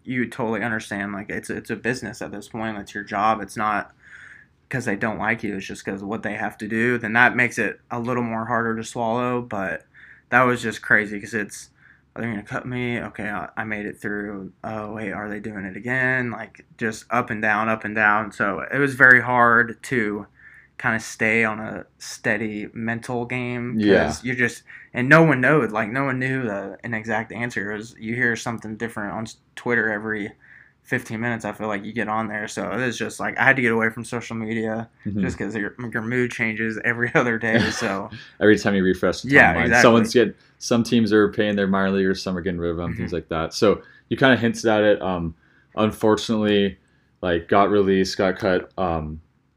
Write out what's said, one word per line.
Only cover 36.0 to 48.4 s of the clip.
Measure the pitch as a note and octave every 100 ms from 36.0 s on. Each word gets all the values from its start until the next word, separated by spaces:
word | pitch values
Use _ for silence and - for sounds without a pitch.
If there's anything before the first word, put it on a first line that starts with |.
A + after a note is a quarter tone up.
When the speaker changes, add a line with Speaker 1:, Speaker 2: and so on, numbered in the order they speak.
Speaker 1:
mood | A2 B2+ B2
changes | - A2+ G#2+ A2+ G#2+
every | A#2+ A#2 A#2+
<laughs> |
other | D#3+ B2 A2+
day. | A2+ A2 G#2
So | - A2 G2 G#2+ A2
Speaker 2:
<laughs> | - -
Every | G#2 G#2
time | A2+
you | G2
refresh | F#2 F2+ F#2 -
the | B2
Speaker 1:
Yeah, | C#3 A2
Speaker 2:
timeline, | E2+
Speaker 1:
exactly. | E2+ A#2+
Speaker 2:
someone's | B2 A#2 A2
get-, | B2 G#2+ - _ -
some | - A#2
teams | A2+ A#2+ G#2+
are | G#2+ G2+
paying | G#2+ G#2+ G2+
their | G2
minor | G2 F#2+
leaguers, | G2 F#2+ F#2+
some | G2 F#2
are |
getting | F2 F2
rid | E2+
of | E2
them, | E2+
things | A2 A2+
Speaker 1:
Mm-hmm. | E2
Speaker 2:
like | -
that. | E2 D#2+
So | - G#2+ - - - -
you | A2+
kinda | C3 A#2
hinted | A#2 A2+
at | A#2 G#2+
it. | G#2+ G2+
Um, | F#2 F2+ E2 - _ _ _ -
unfortunately, | A2 F#2+ A2 G#2 - A2 G#2 G#2 G2 F#2 _ _ _ -
like, | F2+ E2+ -
got | G#2 G2+
released, | G#2 G2 F#2+ F#2 -
got | G2
cut, | F#2